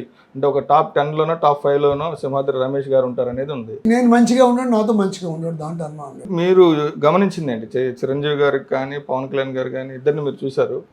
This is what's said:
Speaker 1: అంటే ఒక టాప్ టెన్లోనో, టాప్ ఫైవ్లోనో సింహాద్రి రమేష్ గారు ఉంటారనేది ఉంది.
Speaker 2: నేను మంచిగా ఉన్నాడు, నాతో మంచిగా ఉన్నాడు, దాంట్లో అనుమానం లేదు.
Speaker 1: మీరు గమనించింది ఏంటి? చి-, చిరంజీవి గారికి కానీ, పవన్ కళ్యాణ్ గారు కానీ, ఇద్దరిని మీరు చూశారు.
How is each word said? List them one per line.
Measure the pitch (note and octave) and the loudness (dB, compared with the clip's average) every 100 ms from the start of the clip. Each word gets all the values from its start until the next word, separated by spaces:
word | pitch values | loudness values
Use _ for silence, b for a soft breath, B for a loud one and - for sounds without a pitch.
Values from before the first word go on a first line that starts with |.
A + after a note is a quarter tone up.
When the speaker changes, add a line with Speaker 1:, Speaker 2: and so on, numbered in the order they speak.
| A#2+ b b | -8 b b
Speaker 1:
అంటే | C3+ C#3+ | -4 0
ఒక | C#3 | 0
టాప్ | - D3 D3+ | 2 0 0
టెన్లోనో, | D#3 D3 D#3 D#3 | -2 -2 -2 -2
టాప్ | E3 D3 C#3+ | 0 0 0
ఫైవ్లోనో | D3 C#3+ C#3+ C#3+ D#3+ D3 | 0 2 2 0 -4 -6
సింహాద్రి | C#3+ C#3 C#3 C3 | -6 -4 -2 -2
రమేష్ | C3 C#3 C3+ | -2 -4 0
గారు | C3 B2+ | 0 0
ఉంటారనేది | B2 B2 B2 C#3+ | -2 -4 -4 -6
ఉంది. | C#3 A2 G#2+ A3 | -8 -10 -4 0
Speaker 2:
నేను | A#3+ A#3+ | 2 4
మంచిగా | A#3 A3+ B3 | 6 4 4
ఉన్నాడు, | B3+ A#3+ B3+ | 4 2 0
నాతో | A3 G#3+ | 0 2
మంచిగా | A3 F#3+ F#3 F3+ | 2 0 -4 -8
ఉన్నాడు, | D#3+ E3 E3 | -6 -8 -8
దాంట్లో | D3+ E3+ D3+ | -8 -8 -10
అనుమానం | D3+ C#3 - | -12 -16 -14
లేదు. | - | -6
Speaker 1:
మీరు | F3 F3+ F#3 F3+ D3+ D3 D3+ | 0 4 8 8 6 0 2
గమనించింది | C#3+ F3+ G3 F3 D3 | 4 4 2 0 -4
ఏంటి? | A2+ A2+ B2+ | -6 -4 -4
చి-, | B2+ | -2
చిరంజీవి | A#2+ C3 C#3 D3 | -4 -4 -2 -2
గారికి | D3 C#3+ C#3 C3 | 2 2 2 -2
కానీ, | C3+ C3+ C#3+ | -4 -4 -8
పవన్ | C#3+ C3 C3+ | -6 -6 -4
కళ్యాణ్ | C3+ C3+ C3 | -4 -2 -4
గారు | C3 | -6
కానీ, | B2+ C3 | -6 -10
ఇద్దరిని | C3 C#3+ D3+ | -4 -2 0
మీరు | C#3+ - C#3 | -2 -4 -4
చూశారు. | C#3 A2+ B2+ - | -2 -2 -2 -10